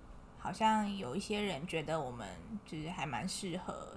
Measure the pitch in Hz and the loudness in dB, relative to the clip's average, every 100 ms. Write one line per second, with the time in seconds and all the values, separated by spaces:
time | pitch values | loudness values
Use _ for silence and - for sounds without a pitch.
0 | - - - - - - 220 220 202 196 | -14 -14 -14 -6 -4 4 6 8 4 0
1 | 156 151 - 208 208 151 175 165 147 160 | 0 0 0 2 2 0 0 0 2 2
2 | 131 123 101 87 85 214 - 156 156 180 | 0 -2 -6 -6 -6 -8 -6 -4 -4 -2
3 | 139 113 180 - 196 170 - - - | -2 0 0 -2 -2 -2 -2 -6 -6